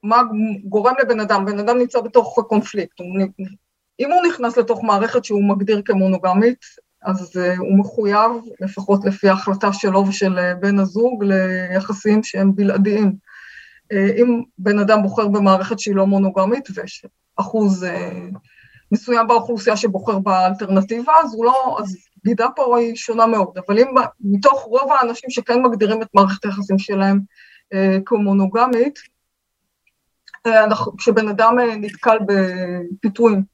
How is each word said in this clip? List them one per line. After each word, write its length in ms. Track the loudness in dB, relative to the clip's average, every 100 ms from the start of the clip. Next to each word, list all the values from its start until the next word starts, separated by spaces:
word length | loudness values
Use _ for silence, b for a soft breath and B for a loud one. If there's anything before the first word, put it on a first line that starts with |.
מה 200 | 2 0 2 -2 -4 -4
גורם 300 | -4 0 0 0
לבן 180 | -2 -2
אדם, 240 | 0 -2
בן 140 | -2 -4
אדם 200 | -2 0
נמצא 220 | 0 -2
בתוך 380 | 0 0 2 -2 0
קונפליקט, 520 | -2 -2 -6 -8 _
הוא 180 | -8 -4
נ-, 260 | -4 -6 -16 -16 _ _ _ _
אם 120 | 0
הוא 140 | 2 2
נכנס 280 | -2 -2 0
לתוך 280 | 0 -2
מערכת 400 | 0 0 0 -2
שהוא 200 | -2 0 0
מגדיר 340 | 0 0 -2
כמונוגמית, 720 | 0 0 2 0 0 2 2 0 -12 _ _ _
אז, 340 | -6 -6 -6 -4
אה, 200 | -4 -2
הוא 220 | 2 2
מחויב, 520 | 2 -2 0 2 2 0 -12 -10
לפחות 440 | -10 -10 -2 0
לפי 240 | 0 0 2
ההחלטה 440 | 2 -2 -2 -2
שלו 320 | -2 0 2 0
ושל, 300 | 0 -2 0
אה, 160 | -2
בן 240 | -2 0 0
הזוג, 460 | 0 0 -2 0
ליחסים 1000 | 0 0 0 -4 -4 -4 -4 -4 0 0
שהם 320 | 0 0 0
בלעדיים. 580 | 2 0 2 0 2 0 -2 B B B B B B _
אה, 160 | -2 0 2
אם 260 | 2 2 -4 -6
בן 200 | -2 0
אדם 240 | 2 2
בוחר 260 | 2 -2 0
במערכת 500 | 2 4 2 2 -4
שהיא 180 | -2 0
לא 100 | 2
מונוגמית, 640 | 2 0 0 -2 -2 -4
ויש 320 | -12 -14 -16 -20 _ _ -8
אחוז, 480 | -4 0 0 0
אה, 260 | -4 -6 -8 -12 -14 -16 b b b b b
מסוים 340 | -4 0 0 2
באוכלוסייה 500 | 0 0 -2 0 0
שבוחר 420 | -2 -4 -4 -2
באלטרנטיבה, 920 | 0 2 2 0 0 0 0 -4 4 4
אז 100 | 4
הוא 100 | 0
לא, 320 | 0 2 0 -4
אז 160 | -8 -10 _ _
בגידה 220 | -2 0 -2 0
פה 220 | 0 2
היא 160 | 0 -4
שונה 300 | -6 0 2
מאוד. 320 | 2 -2 -6 -2
אבל 100 | 2
אם 160 | 2
ב-, 140 | 2 -2 -6
מתוך 420 | -2 2 2 2
רוב 300 | 0 -2 2
האנשים 380 | 0 0 -4 -8
שכן 320 | -8 0 0
מגדירים 400 | 2 0 -2 -2
את 60 | 0
מערכת 300 | 2 2 0
היחסים 340 | -6 -8 -2 -2
שלהם, 420 | -2 -2 2 0 -2 b b b _
אה, 260 | -2 0 0 0
כמונוגמית, 920 | -2 2 2 2 2 0 2 0 -4 -20 _ _ _ _ _ _ _ _ _ _ _ _ -8 4
אה, 180 | 4
אנחנו, 320 | 4 0 -4 -2
כשבן 320 | 0 2 0
אדם, 300 | 2 2 4
אה, 180 | 0 -2
נתקל 420 | -10 -4 0 2 2
בפיתויים 1160 | 2 0 -4 -6 -6 -10 -6 -6 2 2 2 -2